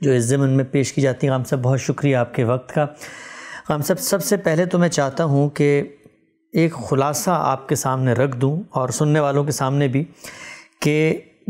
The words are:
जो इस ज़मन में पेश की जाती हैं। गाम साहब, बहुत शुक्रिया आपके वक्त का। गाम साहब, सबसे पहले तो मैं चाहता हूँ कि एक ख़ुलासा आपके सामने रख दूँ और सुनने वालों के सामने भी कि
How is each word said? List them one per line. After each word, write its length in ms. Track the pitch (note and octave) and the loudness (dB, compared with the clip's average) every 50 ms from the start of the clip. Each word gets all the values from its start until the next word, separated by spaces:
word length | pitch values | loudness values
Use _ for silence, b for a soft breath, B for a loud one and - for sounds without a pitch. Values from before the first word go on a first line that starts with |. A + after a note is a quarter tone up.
| - | 0
जो 100 | C#3 C3 | 2 2
इस 100 | B2 A#2 | 2 2
ज़मन 240 | A#2 C3+ C#3 C#3 C3+ | 2 2 2 2 2
में 200 | C3 C3+ C3 C3 | 2 2 0 0
पेश 200 | - C#3+ B2+ - | 0 -2 -2 0
की 100 | - - | 0 0
जाती 260 | C#3 C3+ B2 - - C#3 | 0 0 0 0 0 0
हैं। 40 | |
गाम 120 | C3 C3 B2 | 0 0 -2
साहब, 180 | - - C3 | -2 -2 -2
बहुत 180 | B2 C3 C3+ B2+ | 0 0 0 0
शुक्रिया 400 | - - C#3 - - C#3+ C3+ B2 | 0 -2 -2 0 0 2 2 2
आपके 220 | A#2+ - - - B2+ | 0 0 0 0 0
वक्त 280 | A2 B2 B2+ - - | 0 0 -2 -4 -4
का। 120 | - D#3+ D3 D3 B B B B B B B B B B B B B B B - | -2 -2 -2 -2 B B B B B B B B B B B B B B B -4
गाम 120 | D#3 D3 | -4 -2
साहब, 160 | C#3+ - F#3 - | -2 -2 -2 -2
सबसे 380 | - - G#3 G3 E3 - G#3 G3 | -2 -2 -2 -2 0 0 -2 0
पहले 260 | G3 E3+ D#3+ D#3 F#3 | 0 0 0 2 0
तो 140 | F3 F#3 F3 | 0 2 2
मैं 100 | F3 E3+ | 2 2
चाहता 340 | C#3+ - C#3+ C3+ C3 - E3 | 2 0 0 0 0 -2 0
हूँ 240 | D#3 C#3 C#3 C#3+ C#3+ | 2 2 2 2 2
कि 140 | C#3+ - D3 C#3+ C#3+ C#3+ C#3+ - - - _ - _ _ _ _ _ _ _ _ - | 2 2 2 4 4 2 0 -2 -8 -18 _ -20 _ _ _ _ _ _ _ _ 0
एक 200 | D3+ E3 E3 - | 0 0 0 0
ख़ुलासा 580 | C3 A2+ - D3+ C3+ C3 D3 D3 - - F#3 F3+ | -4 -6 -2 0 2 2 0 0 -2 0 0 0
आपके 420 | D#3 D3+ C3 C3+ C3 - - D3+ C3 | 2 2 0 0 -2 -2 -4 -4 -2
सामने 360 | - C3+ C3 C3 C3 C3 A#2+ | 0 -2 0 0 2 2 2
रख 200 | A2+ C3 C#3+ C3 | 2 2 0 0
दूँ 180 | A#2+ C3 C3+ D3 E3 G#3+ - - | 0 0 0 0 -2 -6 -6 -4
और 180 | C3+ B2+ B2+ | -4 -2 -2
सुनने 280 | B2 - D3+ D3+ D3+ D#3 | -2 0 2 2 2 2
वालों 260 | D3 C#3+ C#3 C#3+ C#3+ | 2 2 2 0 0
के 60 | D3 D3 | -2 -2
सामने 340 | - C#3+ C3 C#3 C#3+ C#3+ C3+ | -2 -2 0 2 2 2 2
भी 160 | A#2+ C3+ D#3 - B B B B B B B B B B B B B _ | 0 0 -2 -4 B B B B B B B B B B B B B _
कि 640 | - D3 D3+ D3+ D#3 D#3 E3 F3 - - _ _ _ - | -2 0 2 2 2 2 0 -2 -6 -12 _ _ _ -6